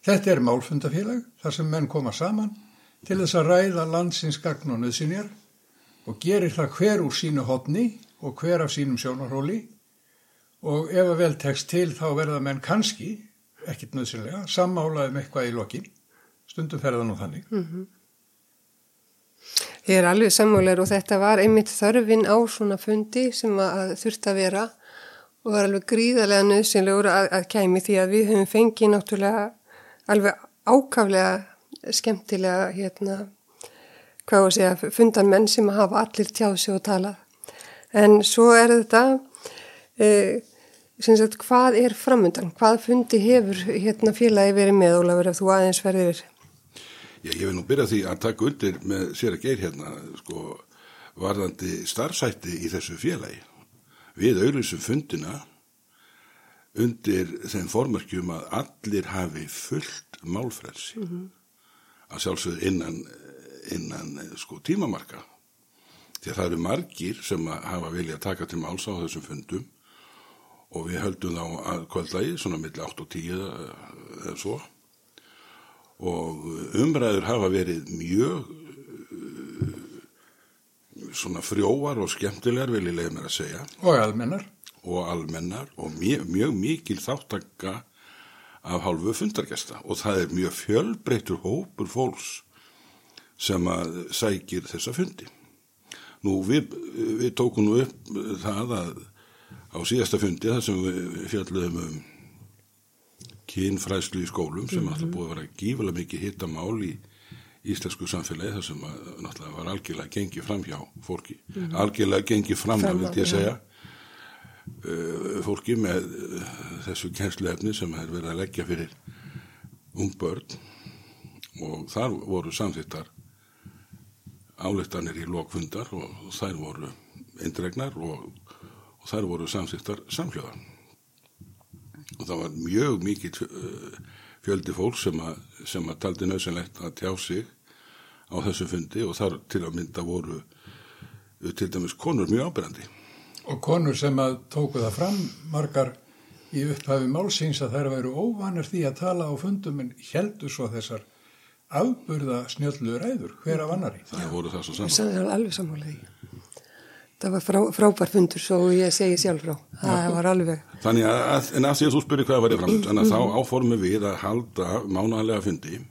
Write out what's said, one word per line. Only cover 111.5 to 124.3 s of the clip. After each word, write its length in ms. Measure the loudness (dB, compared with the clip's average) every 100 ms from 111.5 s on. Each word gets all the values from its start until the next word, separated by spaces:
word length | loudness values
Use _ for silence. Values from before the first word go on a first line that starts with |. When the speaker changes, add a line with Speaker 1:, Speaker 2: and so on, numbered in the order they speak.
Speaker 2:
Mhm. 220 | -10 -8 -2
Speaker 3:
Algjörlega 500 | -2 0 0 0 2
gengið 320 | 0 2 -2
fram, 220 | 0 2
Speaker 2:
Fram 180 | 2 0
á, 40 |
Speaker 3:
vildi 200 | 0 0
ég 40 | 2
Speaker 2:
já. 100 | 2
Speaker 3:
segja. 220 | 0 -2 _ _ -20 -20 -20 -20 -20 -20 -20 -20 -20
Eh, 760 | -16 -10 -8 -6 -6 -6 -6
fólki 340 | -4 -6 -2 0
með, 300 | 0 -2 -4
eh, 480 | -10 -10 -10 -10 -14 -14 -12
þessu 280 | -10 -8 -8
kennsluefni 640 | -4 -6 -2 -4 -2 -4
sem 200 | -4 -6
er 140 | -8 -8
verið 240 | -8 -6
að 80 | -6
leggja 260 | -6 -6 -6
fyrir 280 | -6 -8 -14 -20 -20 -18 -18 -20 -20 -20 -20 _
ung 200 | -4 -4
börn 460 | -2 -6 -6 -12 -20 -20 -20 -20 -20 -20 _ -20 -20 -20 -12
og 240 | -10 -10 -8
þar 280 | -4 -4 -4
voru 300 | -4 -4 -4
samþykktar 560 | -4 -6 -6 -10 -14 -14 -20 -20 _ _ _ -20 -20 _ -20 -20 _ -20